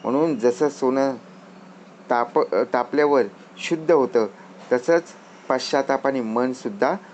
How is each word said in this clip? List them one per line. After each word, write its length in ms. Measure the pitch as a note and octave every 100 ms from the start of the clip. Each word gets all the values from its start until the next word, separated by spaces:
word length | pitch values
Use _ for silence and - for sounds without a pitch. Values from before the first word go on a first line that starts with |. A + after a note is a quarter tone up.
म्हणून 340 | A2 C3+ D#3+ B2+
जसं 300 | A#2+ A#2+ D3+
सोनं 460 | C#3 B2+ C3+ C3+ B2 - - - - - - - - -
ताप-, 460 | A#2+ A#2+ D#3 C#3 G2 B2
तापल्यावर 500 | B2+ A#2+ C#3+ D3 C#3+ G2+ - - -
शुद्ध 340 | - E3 D#3+
होतं, 340 | D#3+ B2 A#2+ G#2 - - - -
तसंच 300 | B2 B2+ E3 - - - - -
पश्चातापाने 720 | C3 - C#3+ C3+ C3+ C#3 C3+
मनसुद्धा 760 | A2+ A2+ B2+ B2+ A#2+ G2+ B2+ F3+ -